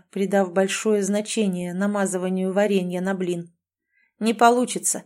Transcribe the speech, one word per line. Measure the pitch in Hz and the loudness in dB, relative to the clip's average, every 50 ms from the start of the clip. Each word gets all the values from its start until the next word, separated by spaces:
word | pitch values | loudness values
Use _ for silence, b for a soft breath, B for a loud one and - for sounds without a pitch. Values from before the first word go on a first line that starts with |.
| - _ | -12 _
придав | - 190 202 185 196 196 196 180 | -4 -4 -2 2 2 2 2 2
большое | 170 196 190 190 190 - - 220 214 208 | 2 0 0 2 0 -2 0 0 0 2
значение | 196 196 202 208 208 - - 226 214 196 180 175 180 180 175 | 2 0 -2 -2 -2 -2 -2 0 0 0 0 -2 -4 -6 -4
намазыванию | 185 196 208 208 208 196 190 185 185 180 185 185 185 185 190 | -2 -2 -2 0 0 -2 -2 -2 -4 -2 -2 -2 -2 -2 0
варенья | 185 202 202 208 202 190 180 180 175 180 | 2 2 2 2 2 0 0 0 -4 -4
на | 185 190 196 | -2 -2 -2
блин. | 185 185 175 175 170 170 170 _ _ _ _ _ _ _ _ _ _ _ _ _ _ | -2 -2 -4 -4 -4 -6 -12 _ _ _ _ _ _ _ _ _ _ _ _ _ _
«Не | 208 226 233 | -2 -2 2
получится. | - 240 233 240 247 247 240 - 175 - - - 202 - | 6 6 6 6 4 0 -2 -4 -4 -4 -4 -4 -4 -8